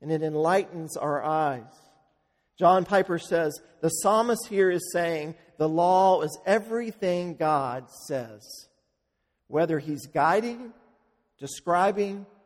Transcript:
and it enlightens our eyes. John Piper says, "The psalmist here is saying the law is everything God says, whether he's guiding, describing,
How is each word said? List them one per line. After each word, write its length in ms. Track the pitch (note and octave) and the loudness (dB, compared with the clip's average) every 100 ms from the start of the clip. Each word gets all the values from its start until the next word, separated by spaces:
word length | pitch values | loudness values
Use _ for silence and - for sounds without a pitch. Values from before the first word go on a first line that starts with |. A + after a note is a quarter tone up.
and 100 | D3 | -4
it 120 | D#3+ | -2
enlightens 760 | D#3 D3+ D#3+ F#3+ F3+ E3+ D#3+ - | -2 0 2 2 0 -8 -12 -6
our 260 | D3 C#3+ | -4 -2
eyes. 400 | D3 D#3 D3+ B2+ A2 _ _ _ _ _ _ _ _ - | -2 0 0 -4 -10 _ _ _ _ _ _ _ _ 2
John 280 | F3 F#3 F3 | 4 4 4
Piper 340 | G3 F#3+ E3+ | 2 2 -2
says, 400 | - E3+ D#3 D3+ - _ | -2 -2 -2 -4 -14 _
"The 80 | D#3+ | -4
psalmist 580 | - G3+ A3 A#3 A3+ - | 0 2 2 2 -2 -2
here 240 | G3 F#3 | 2 2
is 200 | F3+ E3+ | 0 -2
saying 440 | F3+ E3+ D#3+ D3+ D#3+ _ - | -2 -2 -2 -6 -12 _ -2
the 120 | D#3 | 0
law 520 | D#3+ F3+ F#3 F#3+ F3+ | 2 4 6 6 4
is 160 | D3+ - G3 | 0 -4 0
everything 880 | G#3+ G#3+ A3+ A#3 - F#3 F3+ F3 D#3 | 0 0 -6 -6 -4 -2 -2 -4 -2
God 540 | D#3 D3+ C3 C3 B2 - - | 0 0 -2 -6 -12 -18 -8
says, 600 | C3+ A2+ G#2+ - - - _ _ _ _ _ _ _ _ | -6 -8 -14 -20 -20 -20 _ _ _ _ _ _ _ _
whether 300 | D3 E3 D#3 | 0 0 0
he's 300 | D3+ D3 - | -4 -8 -4
guiding, 640 | D#3 D3+ G3 A#3+ A#3+ A#3+ - _ _ _ _ _ _ | 0 2 2 0 -8 -14 -20 _ _ _ _ _ _
describing, 880 | C#3 - F3 F3 F#3+ G3 G3+ G3+ G3 _ | -14 -8 0 2 2 0 -4 -6 -16 _